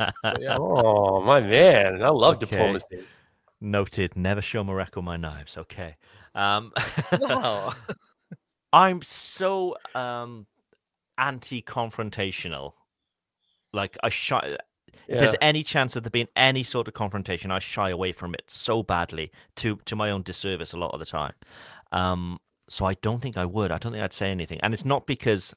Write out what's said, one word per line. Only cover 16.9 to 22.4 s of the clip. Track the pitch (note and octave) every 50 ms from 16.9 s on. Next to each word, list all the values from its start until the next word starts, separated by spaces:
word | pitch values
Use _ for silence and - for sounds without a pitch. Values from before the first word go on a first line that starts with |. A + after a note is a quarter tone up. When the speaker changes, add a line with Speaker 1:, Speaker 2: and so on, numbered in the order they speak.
| -
Speaker 3:
confrontation, | - A2 G2+ F#2+ G#2 F#2 - F#2 F2 - G2
I | F#2+ F#2+
shy | - - - - G2+ F#2+
away | F#2 E2+ F#2 F#2
from | F2+ - - F2 E2+
it | - - _
so | - - - - A#2 A#2 G#2+
badly | - F#2+ F2 E2+ - - D#2+ D#2 - _ - - _ _ -
to, | - A2+ G#2 G2+ _
to | - A2+
my | G#2+ G#2+ G#2+
own | G2+ F#2+ F#2
disservice | - F2+ - - G2 F#2+ E2+ E2 D#2+ -
a | E2+
lot | F2 D#2+ -
of | C#2
the | D#2+
time. | - - D#2+ D2 - - _ - _ - - - - - - - _
Um, | - F2+ F#2 F#2 F#2 F2+ F2 F2 F2 -